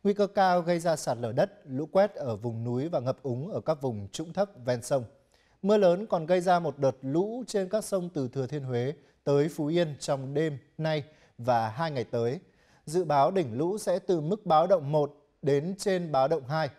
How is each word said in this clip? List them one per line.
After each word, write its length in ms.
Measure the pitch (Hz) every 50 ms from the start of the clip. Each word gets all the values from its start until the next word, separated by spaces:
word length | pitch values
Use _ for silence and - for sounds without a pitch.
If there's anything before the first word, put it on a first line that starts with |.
| -
Nguy 100 | 196 202
cơ 140 | 196 202
cao 340 | 190 202 208 190 185 180 180
gây 180 | 165 170 175 170
ra 160 | 160 175 160
sạt 220 | - - 151 127
lở 140 | 113 123 113
đất, 200 | 113 139 185 202 - - _
lũ 200 | 143 131 131 156 156
quét 220 | - 190 196 208 -
ở 200 | - 147 127 110
vùng 280 | 98 110 120 113 113 117
núi 260 | 120 120 127 139 170
và 100 | 175 147
ngập 240 | 117 127 127 - -
úng 280 | 139 120 123 143 208
ở 100 | 202 123
các 200 | - - 160 147
vùng 260 | 135 131 113 101 101 98
trũng 220 | - - 160 170 160
thấp 160 | 190 202 196 - 127 120
ven 160 | 127 123 120 113
sông. 200 | - 147 135 120 - _ _ _ _ _ _ _ _ _ _
Mưa 160 | - 196 214
lớn 280 | 220 196 175 175 185 214
còn 200 | - 202 180 156
gây 160 | 151 180 185
ra 180 | 175 190 180 175
một 180 | 170 151 127
đợt 180 | - 139 135 123 -
lũ 420 | - 135 139 165 196 214 226 254 233
trên 220 | - - 202 190 185
các 140 | 202 220 196
sông 260 | - 202 190 175 175 -
từ 140 | 156 135
Thừa 200 | 123 - 135 131
Thiên 160 | 123 147 151 135
Huế 300 | 127 127 120 120 135 151 - _ _ _ _ _
tới 260 | 143 143 143 143 - 143
Phú 120 | - 151
Yên 280 | 147 165 175 175 156 143 -
trong 340 | - - 147 135 131 131 143
đêm 240 | 147 160 160 143 123 _ _ _
nay 260 | - 156 160 156 151 135 - _ _ _ _ _
và 320 | - 117 127 123 117 113 110
hai 220 | 107 131 165 165
ngày 120 | 147 131 110
tới. 360 | - - 117 117 120 135 180 - _ _ _ _ _ _ _ _
Dự 180 | - 151 180 180
báo 280 | 151 151 139 139 160
đỉnh 260 | 196 190 165 123 110
lũ 200 | 123 156 175 208
sẽ 220 | 214 - 202 175 196
từ 220 | - - 180 165
mức 240 | 147 156 202 220 -
báo 220 | 180 151 156 151
động 240 | 180 196 175 143 139
một 240 | 156 151 147 143 - _ _ _ _ _
đến 340 | - 139 143 143 147 180 196
trên 340 | - - 208 190 180 175 160
báo 160 | 147 131 131
động 200 | 143 165 156 131
hai. 220 | 120 151 160 156 131 -